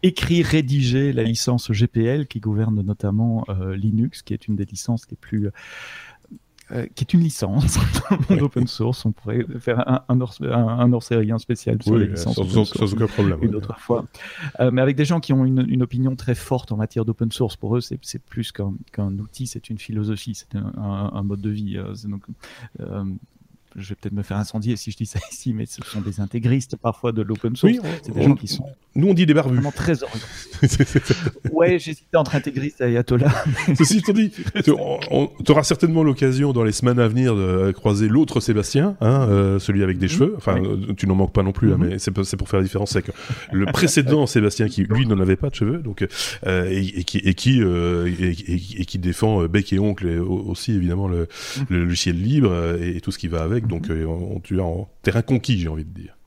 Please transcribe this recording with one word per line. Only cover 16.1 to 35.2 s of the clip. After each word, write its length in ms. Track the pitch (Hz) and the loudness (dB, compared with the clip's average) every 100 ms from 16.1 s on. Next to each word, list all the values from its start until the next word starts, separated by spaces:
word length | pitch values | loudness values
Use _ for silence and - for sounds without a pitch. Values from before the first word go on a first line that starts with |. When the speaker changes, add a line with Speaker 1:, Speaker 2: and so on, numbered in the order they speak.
| 131 | -2
Speaker 1:
très 200 | - 117 | -4 -4
forte 360 | - 127 - | -2 -4 -2
en 60 | 107 | -4
matière 280 | 110 - 110 | -2 -2 -2
d'open 260 | 113 113 | -2 -2
source. 240 | - 117 - | -2 -4 -4
Pour 200 | 104 120 | -4 -2
eux, 60 | |
c'est, 160 | 120 131 | -4 -10
c'est 180 | - 123 | -10 -14
plus 300 | _ - 113 | _ -10 -8
qu'un, 240 | - 98 95 - | -6 -6 -6 -10
qu'un 240 | - 101 98 | -6 -4 -4
outil, 300 | 104 - 127 | -8 -10 -10
c'est 240 | 113 - | -10 -12
une 80 | 107 | -12
philosophie, 560 | - 107 104 107 - 107 | -8 -4 -4 -4 -6 -12
c'est 200 | - 104 | -8 -8
un, 160 | 101 - | -8 -6
un, 340 | 104 98 101 | -6 -4 -4
un 120 | - | -4
mode 180 | 101 101 | -6 -4
de 80 | 104 | -4
vie. 260 | 104 104 98 | -6 -6 -8
Euh, 200 | 98 101 | -10 -12
c'est 120 | 107 | -10
donc, 140 | 101 - - - - 120 - | -12 -12 -18 -18 -20 -20 -14
euh, 220 | - 98 98 95 - _ _ _ _ - | -10 -8 -8 -8 -14 _ _ _ _ -18
je 140 | 98 | -14
vais 60 | 104 | -10
peut-être 180 | 107 | -8
me 80 | 101 | -8
faire 140 | 101 98 | -4 -4
incendier 380 | 104 113 107 107 | -4 -4 -4 -4
si 160 | - | -6
je 60 | 101 | -8
dis 100 | 110 | -6
ça 120 | - - | -8 -10
<laughs> 60 | |
ici, 220 | - - | -10 -6
mais 120 | 110 113 | -6 -6
ce 180 | - | -10
sont 180 | - 107 | -12 -8
des 180 | 101 95 | -8 -6
intégristes 580 | 101 120 117 135 127 117 | -6 -2 0 0 -2 -6
parfois 360 | 117 110 120 | -4 -2 -4
de 100 | 110 | -2
l'open 320 | 101 107 117 123 | -2 -2 -4 4
source. 180 | 185 | 4
Speaker 2:
Oui, 60 | 247 175 165 | 4 -2 -10
Speaker 1:
C'est 80 | - | -8
Speaker 2:
on, 40 | 104 | 2
Speaker 1:
des 60 | |
gens 100 | 143 | 4
Speaker 2:
on, 40 | 139 | 4
Speaker 1:
qui 120 | 104 | 0
sont 180 | - 139 - _ - | -8 -8 -14 _ 0
Speaker 2:
nous 120 | 180 | 4
on 60 | |
dit 140 | 180 175 | 4 6
des 80 | 151 | 4
barbus. 180 | 135 | 4
Speaker 1:
vraiment 180 | 123 143 | 2 0
très 300 | - - 156 | -4 -2 -2
orientés. 220 | 135 113 - - - - | -2 -10 -12 -16 -16 0
Speaker 2:
<laughs> 920 | 135 - 135 147 - - 170 - - | 2 4 2 2 0 -2 -2 -4 -4
Speaker 1:
Ouais, 240 | 156 170 180 | 2 4 2
j'hésitais 400 | 165 156 _ 165 | -2 -12 _ 2
entre 180 | 151 147 | 2 0
intégriste 460 | 143 135 143 - | -2 -4 -6 -2
et 40 | 123 | 0
ayatollah. 460 | 117 120 123 139 - - | 2 2 4 4 2 0
<laughs> 220 | 127 - 139 | -2 0 2
Speaker 2:
Ceci 220 | 156 214 | 4 4
étant 140 | 180 | 2
dit, 180 | 208 214 - - 208 | 2 2 -2 -6 0
tu, 80 | 165 | 2
on, 280 | 143 - 139 - | 2 0 -6 0
on, 160 | 135 | 0